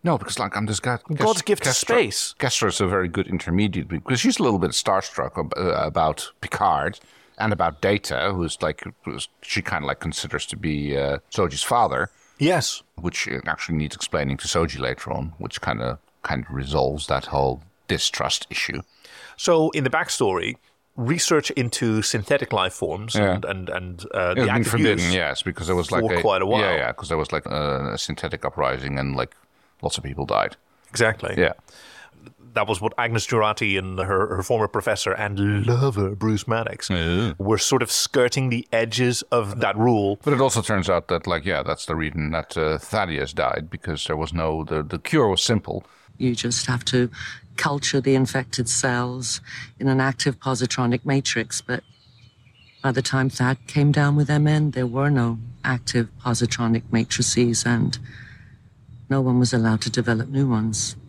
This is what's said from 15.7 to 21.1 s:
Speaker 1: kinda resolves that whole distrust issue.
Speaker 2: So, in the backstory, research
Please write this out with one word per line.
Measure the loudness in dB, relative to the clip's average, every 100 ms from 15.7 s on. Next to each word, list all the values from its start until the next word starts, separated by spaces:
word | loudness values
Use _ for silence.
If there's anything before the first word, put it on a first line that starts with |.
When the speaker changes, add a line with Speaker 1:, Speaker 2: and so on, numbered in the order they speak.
| -4 -4 -6 _ _ -6
Speaker 1:
kinda | -6 -4
resolves | -6 -2 0 0 -2 -2
that | -2 0
whole | 0 0 -2 -10 _ -4
distrust | -2 -2 -2 -2 -2 -4
issue. | -6 -4 -6 -10 _ -20 -20 -20 -4
Speaker 2:
So, | 2 4 4
in | 2
the | 0
backstory, | 0 -2 0 2 2 -2 -8 _ _ _ -6
research | -2